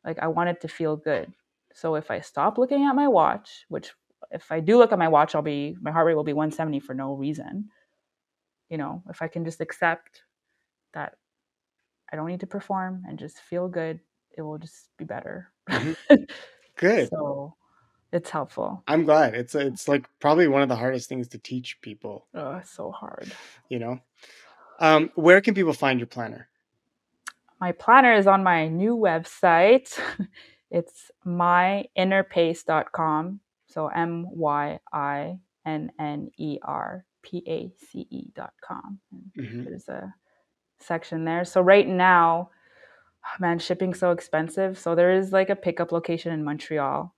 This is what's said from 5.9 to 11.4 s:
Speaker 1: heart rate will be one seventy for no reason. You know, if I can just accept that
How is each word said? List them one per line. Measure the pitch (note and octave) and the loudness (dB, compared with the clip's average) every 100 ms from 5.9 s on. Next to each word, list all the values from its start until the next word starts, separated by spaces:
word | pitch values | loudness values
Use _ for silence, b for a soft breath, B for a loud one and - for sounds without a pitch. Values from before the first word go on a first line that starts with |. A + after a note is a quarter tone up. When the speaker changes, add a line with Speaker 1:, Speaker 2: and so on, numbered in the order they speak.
Speaker 1:
heart | D#3+ D#3+ | 2 2
rate | D#3 | 2
will | D3 | -2
be | |
one | D3 D#3 | -2 -4
seventy | D3+ D#3+ C#3+ | -4 -6 -6
for | - C3 | -8 -10
no | C3+ C#3 | -8 -6
reason. | C#3 D#3 - G3 G#3 _ _ _ _ _ _ _ _ _ _ | -8 -8 -10 -12 -12 _ _ _ _ _ _ _ _ _ _
You | D#3+ | -10
know, | D3 F3 F3+ | -8 -12 -16
if | E3+ | -12
I | E3 | -10
can | E3+ E3 | -8 -10
just | D#3+ | -10
accept | D#3+ - E3+ E3 _ _ _ _ _ _ _ _ _ | -12 -4 -4 -4 _ _ _ _ _ _ _ _ _
that | D#3 D3 _ _ _ | -14 -14 _ _ _